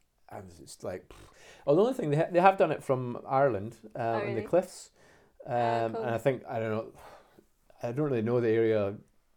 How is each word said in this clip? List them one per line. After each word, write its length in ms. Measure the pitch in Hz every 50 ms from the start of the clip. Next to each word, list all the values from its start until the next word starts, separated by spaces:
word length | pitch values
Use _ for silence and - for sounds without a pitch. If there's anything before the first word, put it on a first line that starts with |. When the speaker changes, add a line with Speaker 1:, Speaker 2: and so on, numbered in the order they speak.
| _ _ _ _ _ -
Speaker 1:
I 120 | 107 110
was 140 | 95 90 85 87
just 240 | 69 - - - -
like, 260 | 104 90 90 - -
pfft. 80 | - - - - - - - - - - -
Well, 120 | 139 147
the 60 | 175 208
only 120 | 247 262
thing, 160 | - 214 151
they 60 | 143
ha-, 120 | 151 165 - 175
they 80 | 170
have 160 | 175 190 190
done 160 | 190 190 156 147
it 100 | - -
from 380 | - 135 127 127 123 120 - -
Ireland, 520 | 101 135 135 143 139 113 95 101 117 113 - - - -
uh, 40 | -
Speaker 2:
Oh, 140 | 120 113 113
Speaker 1:
on 60 | 110
the 60 | 101 104 117
Speaker 2:
really? 80 | 110 104
Speaker 1:
cliffs. 480 | - - 175 185 - - - - - _ _ - - - _ _ _ _ _ -
Speaker 2:
Oh, 60 | - 120 120 120 117 117 117 113
Speaker 1:
Um, 60 | 113 113
Speaker 2:
cool. 80 | 117 -
Speaker 1:
and 120 | 120 113
I 40 | 110
think, 240 | - 139 131 110 -
I 120 | - - 113
don't 120 | 113 113
know, 160 | 107 110 113 - - - - - - - - _ _ - _ _ _ _ _ _ _ - -
I 100 | 120 123
don't 120 | 139 156
really 160 | 147 131 113
know 200 | 107 117 123 123 117
the 80 | 113
area 440 | 110 113 113 110 110 107 101 98 104 123 - _ _ _ _ _ _